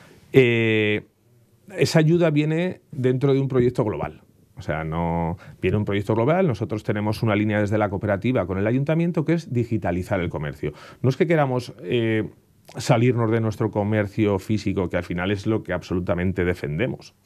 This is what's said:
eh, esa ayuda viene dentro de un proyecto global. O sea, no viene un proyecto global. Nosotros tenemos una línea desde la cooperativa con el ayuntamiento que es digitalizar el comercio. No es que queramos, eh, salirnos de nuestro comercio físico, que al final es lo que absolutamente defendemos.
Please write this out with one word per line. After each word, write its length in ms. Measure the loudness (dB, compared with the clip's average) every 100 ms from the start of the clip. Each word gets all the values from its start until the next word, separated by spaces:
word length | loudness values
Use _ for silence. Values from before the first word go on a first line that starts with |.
| -20 -20 -8
eh, 720 | -2 0 0 0 0 -2 -4 -8 _ _ _ _ _ -10 -2
esa 220 | 0 2
ayuda 320 | 4 4 2
viene 500 | 2 0 0 -2 -6 _
dentro 420 | -2 0 2 2
de 60 | 2
un 80 | 2
proyecto 360 | 2 2 2
global. 380 | -2 -2 -6 -10 _ _ _ -12
O 40 |
sea, 220 | -6 -4
no 540 | -4 -2 -2 0 -2 -4 -10 -4
viene 160 | 0 0
un 80 | 0
proyecto 300 | -2 0 2
global. 320 | 2 2 2
Nosotros 360 | 0 -4 -4
tenemos 380 | -2 -2 -2 0
una 140 | 2 2
línea 240 | 2 2
desde 180 | 2 2
la 120 | 0
cooperativa 580 | 0 0 0 2 0 0
con 100 | 0
el 80 | 0
ayuntamiento 580 | 0 0 0 0 0
que 100 | 0
es 200 | 0 -2
digitalizar 680 | -2 -2 -2 -2 -2 -2 -2
el 100 | -2
comercio. 440 | -4 -6 -6 -6 -8 -16 -2
No 80 | 0
es 80 | 2
que 100 | 4
queramos, 460 | 4 2 0 -4 -10
eh, 460 | -2 0 2 0 -2 -8 _ _ -16 -4
salirnos 520 | 2 4 4 4 2
de 100 | 2
nuestro 280 | 0 0 -2
comercio 680 | 0 0 2 0 2 2 2
físico, 500 | 0 -2 0 0 0
que 80 | -2
al 60 |
final 260 | -4 -2 -2
es 140 | -2 0
lo 160 | -2
que 120 | -2
absolutamente 720 | -6 -2 -2 -2 0 0 0 0
defendemos. 680 | 0 -4 -2 -2 -4 -12 _